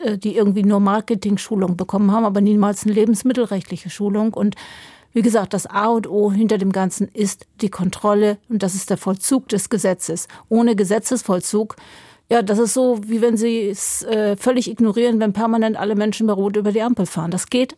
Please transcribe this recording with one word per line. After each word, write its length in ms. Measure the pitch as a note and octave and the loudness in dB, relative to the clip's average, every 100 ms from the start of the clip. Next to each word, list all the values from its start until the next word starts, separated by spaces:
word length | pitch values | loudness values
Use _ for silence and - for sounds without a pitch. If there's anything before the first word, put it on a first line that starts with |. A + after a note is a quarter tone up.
äh, 140 | C4 G3+ | -4 -4
die 180 | G#3+ F#3+ | -2 0
irgendwie 280 | G3+ G3+ | 2 2
nur 160 | G3 G3+ | 2 4
Marketing-Schulung 960 | G3 G#3+ - G#3 G#3 G3 - G#3 F#3 F3 | 2 0 0 -2 0 -2 -2 -2 -2 -2
bekommen 340 | F#3 G3+ G3+ | -2 2 2
haben, 140 | A3 A3 | 2 2
aber 160 | G3 | 2
niemals 420 | G3+ G#3 G3+ G3+ | 4 4 2 0
eine 100 | G#3+ | 0
lebensmittelrechtliche 960 | G#3+ A3 G#3+ B3+ B3+ A3+ F#3+ - F#3 F3 | 2 2 2 0 0 -2 -4 -6 -10 -10
Schulung. 420 | - G3+ G#3 A3 | -4 -2 0 -2
Und 220 | - G3+ - - - - - _ | 0 -2 -2 -12 -20 -20 -20 _
wie 100 | A#3 | 0
gesagt, 320 | A3 G#3+ F#3+ | 2 2 0
das 140 | G3 - | -4 -4
A 180 | G3+ A3 | 0 2
und 200 | A3+ A3 | 0 0
O 220 | G3+ G#3 | 0 2
hinter 260 | G3+ A3 G#3+ | 2 2 2
dem 140 | G3 | 0
Ganzen 360 | F#3+ F#3 - G3 | 0 0 -2 -4
ist 320 | - G3+ - - - | -2 -4 -4 -14 -6
die 80 | G3 | -4
Kontrolle 680 | - F3+ - G#3 G#3 G#3 G#3 - | -2 -4 -2 0 2 2 0 -4
und 140 | A3 | -2
das 100 | F#3+ | -2
ist 160 | F#3+ - | -4 -4
der 80 | F#3 | -4
Vollzug 500 | G3 F#3+ - C4 - | -2 -4 0 -2 0
des 200 | G3+ - | -4 -2
Gesetzes. 580 | G#3+ F#3+ F3+ - E3+ - - - | -2 0 -2 -4 -8 -10 -14 -2
Ohne 260 | A3+ A#3 G#3 | 2 4 2
Gesetzesvollzug, 1000 | F#3 G#3+ - B3+ - F#3 - G#3 G#3+ - - - - - - | 2 0 0 -2 -2 -2 0 -2 -4 -8 -20 -20 -20 -14 0
ja, 100 | A#3 | 0
das 160 | G3+ G#3 | 2 2
ist 160 | A3+ | 2
so, 260 | C4 B3+ A3+ G#3 | 2 2 0 -2
wie 160 | A3+ | 0
wenn 160 | A#3 A3 | 2 2
Sie 320 | A#3 A3+ G3+ | 0 0 -2
es, 320 | G3 - - | -4 -6 -6
äh, 340 | - A3 G#3 G3+ | -2 0 0 0
völlig 340 | B3+ B3+ G#3 | 0 0 -2
ignorieren, 480 | A3+ A3+ G#3+ A#3+ A3+ | 0 0 2 2 2
wenn 140 | G#3+ | 0
permanent 440 | G3 A3+ A3+ A3 G#3+ | 0 0 2 0 -2
alle 160 | G#3 | -2
Menschen 320 | G#3 G#3+ G3+ A3 | 0 0 0 0
bei 80 | |
Rot 240 | G3 G3+ G#3 | 0 0 0
über 140 | G#3 | 0
die 100 | G#3+ | 0
Ampel 240 | A#3 A#3+ F3 | 0 0 -2
fahren. 240 | E3+ E3 | -4 -4
Das 180 | F3+ - | -4 -2
geht 240 | B3 B3+ | -2 -2